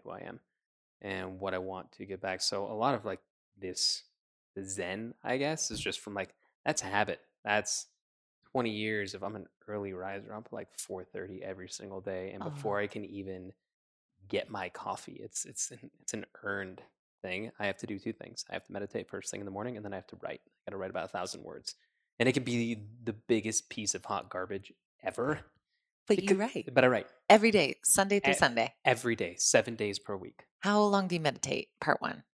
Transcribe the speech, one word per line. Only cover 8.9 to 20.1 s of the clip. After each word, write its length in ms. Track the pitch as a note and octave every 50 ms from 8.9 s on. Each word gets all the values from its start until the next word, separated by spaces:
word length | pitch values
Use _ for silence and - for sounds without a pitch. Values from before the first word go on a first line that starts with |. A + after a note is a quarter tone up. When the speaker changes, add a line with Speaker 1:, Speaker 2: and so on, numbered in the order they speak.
| G#2+ G#2 G2+ F#2+ G2+
Speaker 1:
of, 80 | F#2+ F#2+
I'm 120 | G2 A2
an 100 | G2+ F2+ - _ _ _
early 260 | - G#2 G#2 G2+ G2 F#2+
riser. 380 | F2+ F#2 G2 G2 G2 G#2 G#2+ G#2+
I'm 60 | G#2+
up 80 | A#2+
at, 60 | - -
like, 260 | G#2+ G2+ - - -
four 240 | - - G2 F#2 F2+
thirty 380 | - - G2+ F#2 F#2+ F#2+ F#2 F#2
every 260 | G2 F#2+ F#2 F#2 F2+
single 320 | - - G#2 G2 G2 F#2+
day, 320 | F#2+ G2+ F#2+ F#2 F#2 F#2+ G2
and 80 | G2
Speaker 2:
Uh-huh. 20 | -
Speaker 1:
before 360 | - D3 - - A2 G2+ G#2
I 80 | G#2
can 180 | G2+ - G#2+ G#2
even 480 | F#2 G2+ G2 F#2+ F#2+ F#2+ F#2 F2+ F#2+ - _ _ _ _ _ _ _ _ _ _ _ _ _ F#2+
get 220 | G2 - G2+ - -
my 200 | G#2+ G2 F#2 F2+
coffee, 440 | - - - G#2 G2 - - - - -
it's, 240 | - - - - -
it's 260 | - - - - -
an, 200 | B2 A2 - - - _
it's 120 | _ - -
an 100 | A2 F#2+ - - - -
earned 380 | G#2 G2 G2 G2 F#2+ F#2 - - - _ _ _ _ _ _ -
thing. 280 | - F2+ F#2+ A2 - - -
I 80 | G#2
have 100 | G2+ F#2+ -
to 80 | -
do 120 | - G#2 F#2+
two 140 | - - -
things. 320 | - - - - - - -
I 40 | -
have 100 | F#2+ -
to 80 | - F#2+
meditate 360 | G2 G2+ G2 - G#2+ - -
first 220 | - G2+ - -
thing 100 | - G2
in 40 | G2+
the 60 | G2+
morning, 260 | F#2+ G2 G#2+ B2 B2
and 80 | - G#2+
then 80 | G2+ G2
I 40 |
have 100 | F#2+ -
to 100 | -